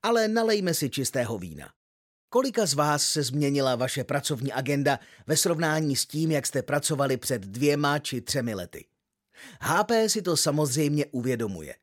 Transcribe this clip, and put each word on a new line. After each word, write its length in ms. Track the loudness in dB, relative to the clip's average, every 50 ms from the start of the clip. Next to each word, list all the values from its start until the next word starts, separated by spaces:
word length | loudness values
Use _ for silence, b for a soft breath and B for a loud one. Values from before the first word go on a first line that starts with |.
| 0
ale 260 | 2 2 4 2 4
nalejme 460 | 2 2 4 4 2 2 2 2 0
si 160 | 0 0 -2
čistého 480 | -2 -2 -4 -2 0 -2 -2 0 -2 -6
vína. 320 | -6 -10 -12 -14 -16 -18 _ _ _ _ _ _ _ _ _ _ _ _
Kolika 380 | 0 2 2 2 2 0 0
z 80 | 0 2
vás 280 | 2 4 2 4 2 2
se 200 | 0 0 0 -2
změnila 540 | -2 0 0 0 2 2 2 2 2 2
vaše 280 | 2 0 -2 -2 -4 -4
pracovní 480 | -2 -2 -2 -2 -2 -4 -4 -4 -4 -4
agenda 460 | -4 -2 0 0 2 2 2 2 0 B B B B B
ve 100 | -2 0
srovnání 600 | 2 2 2 2 2 2 0 2 2 0 0 0
s 100 | -2 -2
tím, 240 | -4 -2 -2 0 2
jak 160 | 0 0 0
jste 160 | -2 -4 -4 -2
pracovali 540 | 0 -2 -2 0 -2 0 0 0 0 0
před 260 | -2 -2 -4 -4 -4 -6
dvěma 560 | -8 -6 0 2 2 2 4 2 2 0 0
či 220 | -2 -4 -6 -6
třemi 340 | -6 -4 -4 -2 -2 -2 -4
lety? 300 | -6 -8 -10 -12 -18 -18 _ _ _ _ _ _ _ _ _ B B B B B B
H 240 | -2 0 2 2 2
P 240 | 2 2 2 2 2
si 140 | 0 -2 0
to 140 | 0 0
samozřejmě 720 | 2 2 2 2 2 0 0 2 0 0 2 2 0 0
uvědomuje. 680 | -2 -4 -4 -2 -2 -2 -2 -2 -4 -6 -8 -10 -12 -14 -16